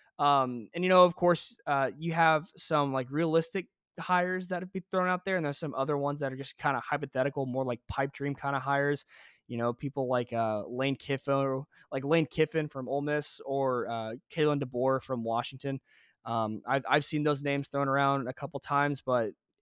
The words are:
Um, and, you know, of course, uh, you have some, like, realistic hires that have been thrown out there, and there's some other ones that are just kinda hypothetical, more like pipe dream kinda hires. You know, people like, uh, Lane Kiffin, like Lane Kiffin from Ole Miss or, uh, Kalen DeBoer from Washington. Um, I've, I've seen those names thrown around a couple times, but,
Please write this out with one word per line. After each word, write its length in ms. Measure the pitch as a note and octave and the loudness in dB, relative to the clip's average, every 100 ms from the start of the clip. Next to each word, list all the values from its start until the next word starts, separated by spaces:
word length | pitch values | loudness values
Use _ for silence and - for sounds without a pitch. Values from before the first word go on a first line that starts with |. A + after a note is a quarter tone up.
| _ - | _ 0
Um, 480 | C#3+ C#3 B2+ B2 G#2 | 4 4 2 -2 -6
and, 100 | E3+ | -2
you 60 | F3+ | 6
know, 140 | F#3 F3+ | 8 8
of 100 | - | 6
course, 420 | F3 E3 - - D#3 | 2 2 -2 -10 -2
uh, 260 | C#3 C3 C#3 | 0 0 -2
you 140 | E3 | -2
have 360 | E3 D#3+ D#3 F3 - | 4 4 4 0 -12
some, 340 | - D3+ C#3 | 0 2 2
like, 160 | C3+ B2+ | 0 -2
realistic 580 | D3 E3 D#3+ D#3+ G3 - _ _ - | 0 2 2 2 -6 -8 _ _ -12
hires 480 | E3 F3+ F3+ F#3 F3+ | 0 2 2 -2 -4
that 120 | F3 | -6
have 100 | F#3 | -6
been 120 | F#3+ - | -8 -2
thrown 160 | F#3 F3+ | 0 2
out 180 | F3+ G3 | 0 0
there, 120 | F#3 | 0
and 80 | D3 | 0
there's 120 | C#3+ | -2
some 160 | D3+ | -6
other 240 | - C3+ C#3+ | -2 0 0
ones 220 | C#3+ D3 | 0 -2
that 120 | C3+ | -4
are 40 | C3 | -6
just 220 | C#3 - | -10 -4
kinda 220 | D3 B2+ | -2 -2
hypothetical, 640 | - D3 D3+ C3 C#3 C#3 C3 | -2 -4 -2 0 0 -2 -2
more 200 | B2+ C3 | -2 -2
like 160 | A#2 - | -4 -6
pipe 260 | - C#3 | -2 -2
dream 220 | - C#3+ C#3 | -2 -6 -4
kinda 240 | C#3 C#3 | -4 -2
hires. 460 | C3+ C#3 C#3+ C#3 - - - _ - | 0 0 2 -2 -6 -20 -20 _ -8
You 100 | A#2 | -2
know, 160 | A#2+ | -2
people 340 | A#2+ C#3+ C#3 B2 | -2 -6 -4 0
like, 240 | B2 A#2 | 0 0
uh, 340 | A#2 A2+ G#2+ E2 | -2 0 -2 -4
Lane 280 | B2 C3+ C3 | -2 -2 -2
Kiffin, 680 | - C3+ - C#3 C#3 C3+ D3 _ _ | -4 -4 0 0 0 -2 -6 _ _
like 120 | C3+ | -6
Lane 220 | C#3 E3 D#3 | 2 2 2
Kiffin 420 | - D#3 D#3+ D3+ | 0 0 0 -4
from 220 | C3+ B2 | -6 -4
Ole 120 | C#3 | -2
Miss 380 | D3 D3 C#3+ - C3+ | 0 -2 -4 -10 -4
or, 420 | C#3 C3+ B2 G#2 | 0 0 0 -2
uh, 280 | A#2 A2 B2 - | -4 -6 -10 -8
Kalen 320 | E3 D3+ C#3+ | 0 2 2
DeBoer 400 | C3 B2 C3 C3 | -2 0 2 0
from 220 | - B2 | -2 -4
Washington. 560 | A2+ A2+ - C3 C#3 C3+ - _ _ _ A#2 | -2 -2 -4 -8 -6 -6 -10 _ _ _ -4
Um, 360 | A#2 A2 A2 A2 | -2 -2 -4 -2
I've, 160 | C3+ - | -2 2
I've 160 | D3 D3 | 2 2
seen 180 | D3+ | 0
those 180 | D3+ C#3 | 0 0
names 280 | C#3+ C#3 C#3 | 0 -2 -2
thrown 180 | C#3 C#3 | -2 0
around 400 | C#3 C#3 C#3 B2 | 2 2 0 -2
a 60 | |
couple 260 | - C#3+ C#3 | -8 -10 -10
times, 420 | - C#3+ C#3+ C#3 | -2 0 0 -2
but, 300 | - B2 A2 - _ _ | 0 0 0 -6 _ _